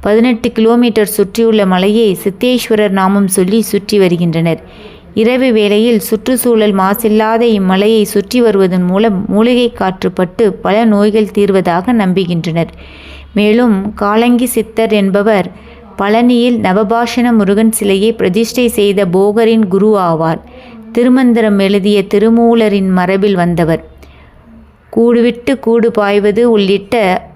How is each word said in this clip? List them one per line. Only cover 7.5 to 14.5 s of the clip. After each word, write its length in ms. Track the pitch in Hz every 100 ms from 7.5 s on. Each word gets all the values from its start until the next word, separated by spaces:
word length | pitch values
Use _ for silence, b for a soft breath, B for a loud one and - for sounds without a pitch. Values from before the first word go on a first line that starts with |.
| 214 190 185 208 226
சுற்றி 360 | 202 202 196 254
வருவதன் 440 | 240 196 190 185
மூலம் 320 | 180 190 226 190 -
மூலிகை 400 | 190 233 247 240
காற்று 360 | 240 190 185 190
பட்டு 340 | 185 180 - 220
பல 320 | 185 185 202
நோய்கள் 480 | 233 208 208 214 208
தீர்வதாக 580 | 202 202 190 180 170 185
நம்புகின்றனர். 760 | 240 190 185 180 175 165 165 165 - B B B B B
மேலும் 440 | 208 208 220 247 196 202
காலங்கி 520 | 214 202 214 240 240
சித்தர் 460 | 247